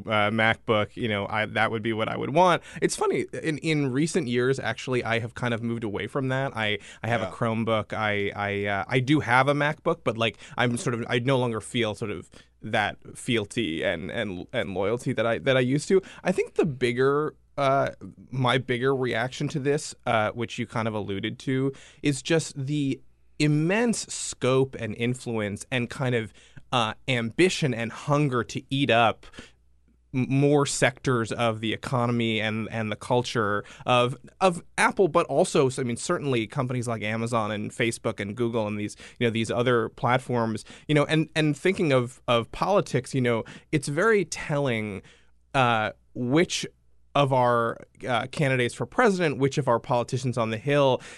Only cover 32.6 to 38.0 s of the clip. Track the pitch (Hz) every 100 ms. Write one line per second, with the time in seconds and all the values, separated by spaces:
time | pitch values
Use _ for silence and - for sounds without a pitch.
32.6 | 107 113 110 104 - 127 120 123 101 104
33.6 | - - - 123 123 135 - - 190 175
34.6 | - - 220 - 185 170 - 139 175 170
35.6 | 131 131 123 117 - 180 143 123 107 143
36.6 | 123 127 117 113 107 110 117 120 107 104
37.6 | 107 - 117 -